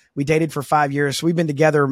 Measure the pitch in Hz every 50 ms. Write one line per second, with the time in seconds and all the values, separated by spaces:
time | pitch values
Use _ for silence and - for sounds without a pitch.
0 | _ _ - 147 143 135 160 160 165 156 - 151 127 - 156 151 147 143 139 143
1 | 143 139 131 - - 165 170 160 170 156 147 135 156 156 151 151 143 135